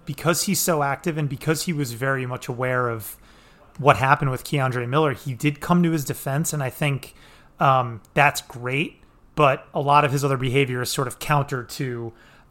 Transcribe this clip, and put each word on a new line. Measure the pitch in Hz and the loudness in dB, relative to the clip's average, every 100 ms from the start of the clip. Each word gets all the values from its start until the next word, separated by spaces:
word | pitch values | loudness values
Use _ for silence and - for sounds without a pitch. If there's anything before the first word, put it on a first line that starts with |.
| - | -12
because | 139 156 170 | -2 0 0
he's | 208 180 | 0 0
so | - 156 | 2 2
active | 139 139 175 156 | 0 -2 -4 -2
and | 147 | -4
because | 139 156 160 | -4 -2 -2
he | - | -2
was | 147 127 | -2 -4
very | 117 135 135 | -2 -2 -2
much | 127 127 - | -4 -8 -8
aware | 120 127 127 123 | -4 0 0 0
of | 113 101 - - - - - - - | -2 -8 -16 -20 -20 -20 -20 -20 2
what | 139 113 | 4 6
happened | 135 147 139 | 4 4 2
with | 127 | -4
Keandre | - 147 131 123 120 | -4 -2 0 -2 -2
Miller, | 143 156 | 0 0
he | - 139 | -2 -8
did | 117 147 147 | -2 -2 -2
come | - 175 | 2 4
to | 170 | 4
his | 160 135 | 2 -2
defense, | - 139 139 160 | -6 -4 -2 -2
and | 151 | -2
I | 127 | -4
think, | - 147 135 - - - - - - | -2 -2 -2 -6 -20 -20 -20 -18 0
um, | 147 131 120 110 - | 4 4 2 -8 -6
that's | 151 143 - | 2 2 2
great, | - 120 123 139 185 - - _ _ | -12 -10 -4 -4 -4 -8 -20 _ _
but | - 143 143 - | 2 4 2 -4
a | 170 | -4
lot | 139 147 147 | 4 4 4
of | |
his | 139 | 0
other | 139 131 | 0 0
behavior | 127 135 131 123 | 0 2 2 -2
is | 123 | -4
sort | - 123 | -4 -4
of | - | -6
counter | - 147 135 131 | 0 0 0 -6
to, | 113 - 135 120 113 - - - _ | -8 -8 -6 -6 -10 -12 -20 -20 _